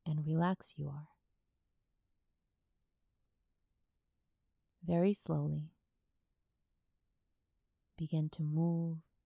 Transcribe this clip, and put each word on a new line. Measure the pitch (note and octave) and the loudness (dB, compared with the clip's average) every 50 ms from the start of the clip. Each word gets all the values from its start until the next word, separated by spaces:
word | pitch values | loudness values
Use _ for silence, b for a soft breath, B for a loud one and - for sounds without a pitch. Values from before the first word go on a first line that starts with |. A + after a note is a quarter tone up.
| _ | _
and | - D3+ D3+ D3+ | -4 -4 -2 -2
relaxed | D3+ D#3 D#3+ E3+ F3+ F#3+ - - - - - | 0 2 2 4 2 2 0 -4 -8 -8 -8
you | C#3+ C#3+ | -8 -8
are. | C#3 C#3+ D3+ - _ _ _ _ _ _ _ _ _ _ _ _ _ _ _ _ _ _ _ _ _ _ _ _ _ _ _ _ _ _ _ _ _ _ _ _ _ _ _ _ _ _ _ _ _ _ _ _ _ _ _ _ _ _ _ _ _ _ _ _ _ _ _ _ _ _ _ _ _ _ _ _ _ _ F3+ | -8 -10 -12 -14 _ _ _ _ _ _ _ _ _ _ _ _ _ _ _ _ _ _ _ _ _ _ _ _ _ _ _ _ _ _ _ _ _ _ _ _ _ _ _ _ _ _ _ _ _ _ _ _ _ _ _ _ _ _ _ _ _ _ _ _ _ _ _ _ _ _ _ _ _ _ _ _ _ _ -4
Very | E3+ F3 E3+ F3 G3 G#3 | 0 2 4 4 4 4
slowly, | - - - E3 D3 C#3+ D3+ D3+ D3 D3+ D#3 - _ _ _ _ _ _ _ _ _ _ _ _ _ _ _ _ _ _ _ _ _ _ _ _ _ _ _ _ _ _ _ _ _ _ _ _ _ _ _ _ _ _ _ _ - | 2 0 0 0 0 2 0 0 -2 -4 -6 -12 _ _ _ _ _ _ _ _ _ _ _ _ _ _ _ _ _ _ _ _ _ _ _ _ _ _ _ _ _ _ _ _ _ _ _ _ _ _ _ _ _ _ _ _ -8
begin | E3 D#3 - D#3+ D#3 D3+ | -4 0 0 0 0 0
to | - - | -2 -2
move | D#3 D3+ D3+ D#3 E3 E3+ E3+ E3 E3+ E3 E3 D#3+ - _ _ _ _ | -2 0 2 2 2 2 2 0 -2 -4 -4 -6 -10 _ _ _ _